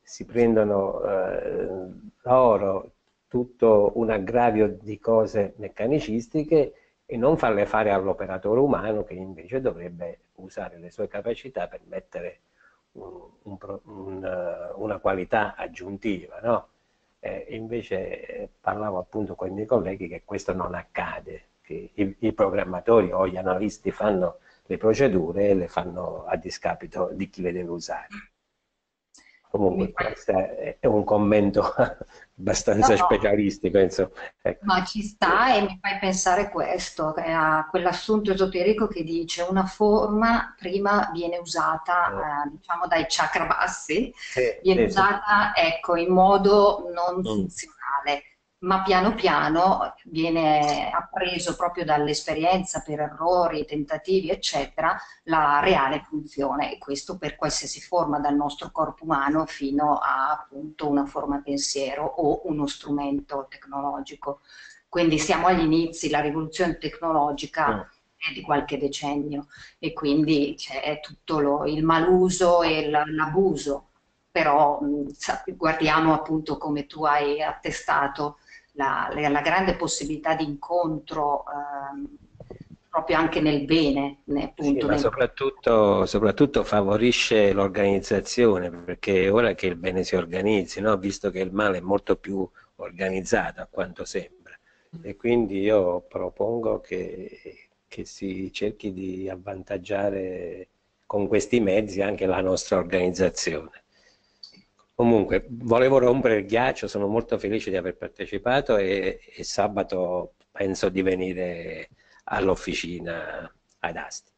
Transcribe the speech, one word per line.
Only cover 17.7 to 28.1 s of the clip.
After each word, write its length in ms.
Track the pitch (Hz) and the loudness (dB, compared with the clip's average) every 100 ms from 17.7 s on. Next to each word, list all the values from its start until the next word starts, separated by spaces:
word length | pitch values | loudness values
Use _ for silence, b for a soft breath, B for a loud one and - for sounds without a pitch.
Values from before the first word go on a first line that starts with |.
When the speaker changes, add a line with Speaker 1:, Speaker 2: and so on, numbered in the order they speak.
| 117 - 95 92 87 - | -8 -6 -6 -6 -10 -12
Speaker 1:
eh, 240 | 98 101 _ | -12 -14 _
parlavo 380 | - 104 107 92 | -4 -4 -4 -6
appunto 380 | - 110 98 95 | -6 -6 -6 -6
con 120 | 92 | -8
i 20 | |
miei 160 | 98 107 | -6 0
colleghi 400 | 120 90 95 90 | 0 0 -6 -10
che 160 | 85 - | -12 -10
questo 280 | 101 - | -8 -4
non 200 | 92 90 | -4 -4
accade, 760 | 90 - - 92 - - 78 _ _ | -8 -8 -8 -8 -10 -12 -18 _ _
che 300 | _ 82 - | _ -12 -10
i, 220 | - 98 95 | -4 -4 0
i 140 | 110 | -4
programmatori 800 | 107 98 95 92 90 - 113 92 | 2 0 2 -4 -4 4 6 6
o 160 | 92 95 | 0 0
gli 100 | 90 | 0
analisti 540 | 92 92 104 - 95 | -2 0 -2 -4 -8
fanno 480 | - 107 98 87 - b b _ | 0 0 2 0 -4 b b _
le 120 | 90 | 0
procedure 720 | 110 110 135 95 82 87 101 | 2 4 4 4 0 0 2
e 40 | |
le 140 | 98 85 | 2 2
fanno 580 | - 87 87 85 82 - | -4 -6 -8 -8 -8 -6
a 100 | 87 | -6
discapito 760 | 90 - 87 85 82 - 90 | -6 -6 -4 -4 -8 -4 -4
di 160 | 85 95 | -4 -8
chi 120 | - | -4
le 100 | 90 | -4
deve 180 | 90 87 | -4 -6
usare. 360 | 85 - - - | -8 -8 -10 -10